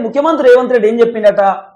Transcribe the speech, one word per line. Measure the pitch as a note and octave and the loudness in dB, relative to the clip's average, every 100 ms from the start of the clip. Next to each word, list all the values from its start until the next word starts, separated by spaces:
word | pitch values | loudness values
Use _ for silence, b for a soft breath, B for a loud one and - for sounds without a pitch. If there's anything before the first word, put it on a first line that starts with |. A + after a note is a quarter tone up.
ముఖ్యమంత్రి | A3+ C4+ D4+ D#4 B3+ | -4 -4 -2 0 4
రేవంత్ | B3 B3+ | 4 2
రెడ్డి | B3 G#3 | 0 0
ఏం | A#3 | 0
చెప్పిండట, | A#3 A3+ G#3 G3+ G3 F#3 - | -2 0 -2 0 -2 -2 -10